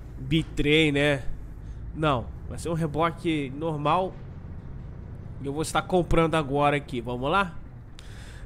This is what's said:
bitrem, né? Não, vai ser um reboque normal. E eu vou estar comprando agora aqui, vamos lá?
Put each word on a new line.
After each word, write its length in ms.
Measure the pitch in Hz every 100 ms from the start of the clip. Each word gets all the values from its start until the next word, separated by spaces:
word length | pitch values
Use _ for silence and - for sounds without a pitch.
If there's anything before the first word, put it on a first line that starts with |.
| - -
bitrem, 760 | 131 160 151 - 147 151 156
né? 320 | 143 147 139 - - - - - - -
Não, 320 | - 156 127 104 - -
vai 120 | 120
ser 100 | 151
um 60 |
reboque 760 | 165 160 143 165 - 175 156 139 135
normal. 580 | 165 151 147 170 185 - - - - - - - - - - - - -
E 40 | 135
eu 60 |
vou 100 | 143
estar 200 | 156 156
comprando 520 | - 180 165 - 165
agora 420 | 160 139 143 143 143
aqui, 240 | 139 127
vamos 300 | 113 123 131
lá? 280 | 185 190 - - - - - - - - -